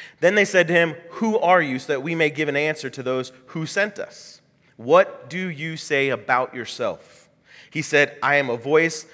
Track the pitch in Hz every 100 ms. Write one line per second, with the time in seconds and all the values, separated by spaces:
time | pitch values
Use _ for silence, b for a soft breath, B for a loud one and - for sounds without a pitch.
0 | B B 170 208 196 185 170 175 165 151
1 | - - 226 214 170 185 151 127 - 139
2 | 143 165 151 143 147 139 151 151 131 135
3 | 127 127 127 B - 165 160 196 208 -
4 | - - - - _ _ b b 117 170
5 | 196 - 123 180 185 143 160 160 - 139
6 | 139 117 - 127 131 127 113 - 113 82
7 | - - _ _ B B B 131 127 147
8 | 139 - 131 143 131 117 127 156 165 160
9 | -